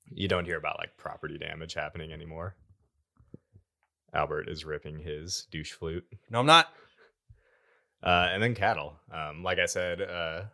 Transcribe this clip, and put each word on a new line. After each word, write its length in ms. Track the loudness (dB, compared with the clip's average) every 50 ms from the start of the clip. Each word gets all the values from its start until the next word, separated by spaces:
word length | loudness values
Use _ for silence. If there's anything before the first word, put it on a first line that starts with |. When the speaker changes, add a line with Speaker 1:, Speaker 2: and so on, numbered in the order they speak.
| _ -14
Speaker 1:
you 180 | -6 -4 0 2
don't 180 | 2 2 2
hear 120 | 0 -4 -2
about, 220 | -2 -2 -4 -4
like, 180 | -6 -8 -10 -12
property 400 | -10 -10 -8 -8 -8 -8 -8 -8
damage 380 | -8 -8 -8 -8 -10 -6 -4
happening 360 | -4 -4 -4 -6 -8 -10 -10
anymore. 440 | -10 -12 -12 -10 -10 -8 -8 -8 -10 -12 -18 _ -20 _ _ _ _ _ _ _ _ _ _ _ -20 -20 _ _ _ -20 -20 _ _ _ _ _ _ _ _ _ -2
Albert 360 | 0 0 0 -2 -4 -6 -6
is 160 | -8 -8 -6
ripping 340 | -6 -8 -8 -8 -10 -10 -10
his 460 | -8 -8 -8 -8 -8 -8 -8 -8 -8 -10
douche 220 | -10 -10 -8 -10 -10
flute. 340 | -8 -6 -6 -6 -6 -8 _ -18 -20 -12 -4
Speaker 2:
No, 100 | 0 2
I'm 60 | 8
not. 280 | 10 10 10 10 6 0 -12 -20 -20 _ _ -20 -20 _ _ _ _ -20 -20 _ _ _ _ _ _ _ _ _ _ _ _
Speaker 1:
Uh, 280 | 4 6 6 6 6 4
and 100 | 4 2
then 140 | 2 2 2
cattle. 440 | 2 2 2 2 2 -2 -8 -12 -16 _ -10
Um, 320 | -8 -6 -6 -6 -6 -4 -2
like 160 | 0 2 2
I 60 | 2
said, 360 | 2 2 0 0 0 -2 -2
uh, 440 | -4 -4 -4 -4 -4 -4 -4 -6 -8 -10